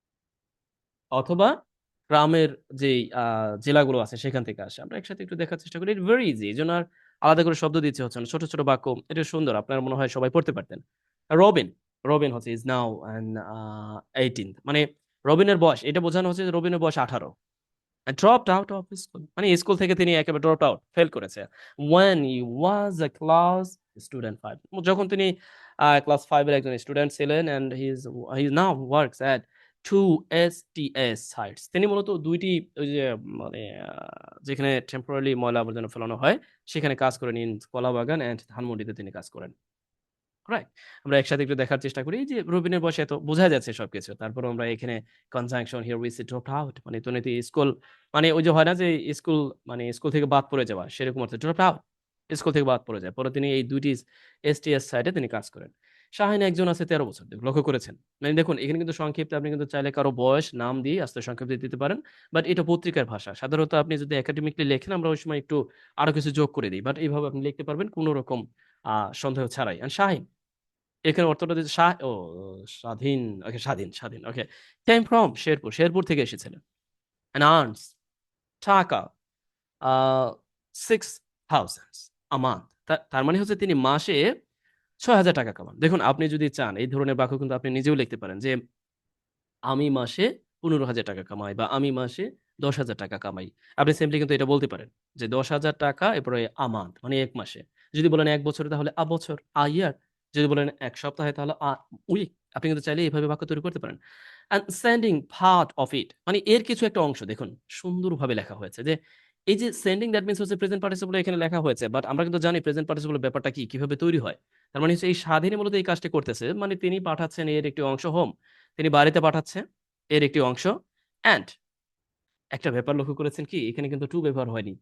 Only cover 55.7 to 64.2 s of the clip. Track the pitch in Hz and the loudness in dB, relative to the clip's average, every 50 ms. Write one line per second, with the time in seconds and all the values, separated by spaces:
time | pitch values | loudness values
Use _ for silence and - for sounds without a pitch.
55.7 | _ _ _ _ _ _ _ _ - - 208 202 208 202 196 190 170 165 185 175 | _ _ _ _ _ _ _ _ -4 0 2 2 4 4 2 2 2 2 2 0
56.7 | 170 170 170 170 170 151 139 107 - - - - - 110 120 131 135 151 135 151 | 0 0 -2 0 0 0 0 -2 -6 -12 -16 -18 -14 -6 -4 0 0 0 2 2
57.7 | 135 120 - - - - _ _ _ _ 139 147 156 160 160 160 156 117 127 139 | 0 -2 -4 -8 -14 -20 _ _ _ _ -4 0 2 2 2 2 0 -2 -2 -4
58.7 | 156 165 170 165 160 - 156 151 147 - 156 151 160 147 143 151 151 143 147 139 | -4 -2 -4 -4 -6 -4 -6 -4 -4 -6 -6 -4 -4 -4 -4 -4 -4 -4 -4 -4
59.7 | - 143 139 139 139 147 139 139 127 123 123 127 135 151 156 - - 123 117 123 | -4 -4 -4 -2 -2 0 0 0 0 2 4 4 4 4 2 -2 -6 -6 -6 -4
60.7 | 131 135 127 139 165 190 151 120 - 123 113 - 123 - 131 123 131 123 131 123 | -4 -4 -2 -2 -2 -2 -4 -4 -6 -10 -10 -10 -8 -8 -6 -6 -6 -6 -6 -8
61.7 | - 123 139 147 196 277 - - _ _ _ _ - 165 - 165 180 180 160 160 | -6 -4 -2 -2 -2 -4 -6 -12 _ _ _ _ -2 -2 0 2 0 0 2 2
62.7 | 170 170 - 175 - 151 123 117 113 101 - 101 98 - 135 131 151 156 156 151 | 0 0 0 -2 0 0 0 0 -4 -8 -10 -12 -10 -10 -4 -2 0 0 2 2
63.7 | - 151 147 156 156 143 147 143 151 135 | 2 0 0 0 -2 -4 -4 -2 -2 -2